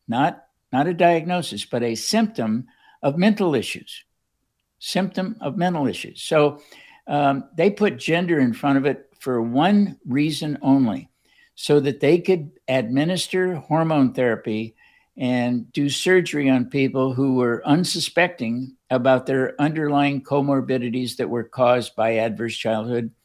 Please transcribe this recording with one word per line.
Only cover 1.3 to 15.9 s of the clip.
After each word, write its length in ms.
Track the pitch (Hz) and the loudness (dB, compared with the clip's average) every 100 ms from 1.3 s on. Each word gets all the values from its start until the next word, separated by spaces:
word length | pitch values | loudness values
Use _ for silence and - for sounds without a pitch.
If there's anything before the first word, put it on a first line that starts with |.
| 180 165 101 - | -4 -4 -8 -6
but 180 | 123 | -4
a 120 | 117 113 | -2 -4
symptom 720 | - 214 220 - 113 110 131 _ _ _ | -2 0 0 -2 -4 -4 -6 _ _ _
of 160 | 147 151 | -4 2
mental 380 | 202 208 185 135 | 2 2 2 0
issues. 480 | 101 - - - - _ _ _ _ _ _ _ | -2 -8 -14 -20 -20 _ _ _ _ _ _ _
Symptom 580 | - 190 190 - 185 - | -6 -4 -4 -4 -8 -6
of 160 | - 135 | -8 -2
mental 320 | 180 170 135 | -2 0 -2
issues. 340 | 90 - - | -4 -10 -12
So, 400 | - 156 147 147 - - - - - | 0 2 2 0 -14 -20 -20 -20 -6
um, 400 | 147 143 139 - 160 | 0 2 0 -4 0
they 140 | 185 | 0
put 280 | 202 208 123 | 2 0 -2
gender 420 | - 165 180 160 | -2 0 2 2
in 140 | 127 | 2
front 240 | 113 143 135 | 2 0 2
of 80 | 139 | 2
it 220 | 135 - _ | -2 -6 _
for 220 | - 123 | -4 -2
one 580 | 113 123 170 208 202 151 - | 0 2 4 4 2 -2 -4
reason 500 | 127 151 147 196 143 | -2 -2 -2 -6 -4
only, 460 | 139 139 123 95 82 _ _ _ _ | 2 4 4 0 -8 _ _ _ _
so 260 | - - 147 | -8 2 2
that 200 | 135 131 | 2 0
they 180 | 143 175 | 2 2
could 320 | 175 185 147 - - | 4 0 -2 -12 -4
administer 880 | 131 113 131 160 180 - 185 185 165 | -2 0 0 0 -2 -4 -2 -2 -4
hormone 580 | - 156 160 156 131 | -2 0 2 2 2
therapy 640 | - 127 110 - 107 110 - _ _ _ - | 2 0 0 -4 -6 -6 -12 _ _ _ -8
and 560 | 131 123 123 123 113 | -2 0 0 -2 -4
do 160 | - | -4
surgery 600 | 143 | -2